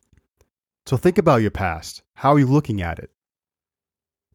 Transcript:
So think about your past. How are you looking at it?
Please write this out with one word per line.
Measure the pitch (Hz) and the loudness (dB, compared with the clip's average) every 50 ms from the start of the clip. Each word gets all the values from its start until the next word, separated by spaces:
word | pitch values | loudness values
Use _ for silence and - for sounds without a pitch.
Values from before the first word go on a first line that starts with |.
| _ _ _ _ _ _ _ _ _ _ _ _ _ _ _ _ - | _ _ _ _ _ _ _ _ _ _ _ _ _ _ _ _ -8
So | - 135 123 | -4 -4 0
think | - 180 180 208 | 0 0 0 2
about | 170 165 143 117 | 2 4 4 2
your | 110 101 | 2 -2
past. | - - 98 90 82 82 - - - - _ _ _ | -2 -4 -6 -6 -6 -6 -10 -16 -20 -20 _ _ _
How | - - 135 147 | -4 0 2 4
are | 147 | 4
you | 139 | 4
looking | 127 135 151 147 - 107 98 | 4 2 0 0 -2 -4 -6
at | 87 82 85 - | -4 -6 -8 -10
it? | - - _ _ _ _ _ _ _ _ _ _ _ _ _ _ _ _ _ _ _ _ _ _ _ _ | -14 -20 _ _ _ _ _ _ _ _ _ _ _ _ _ _ _ _ _ _ _ _ _ _ _ _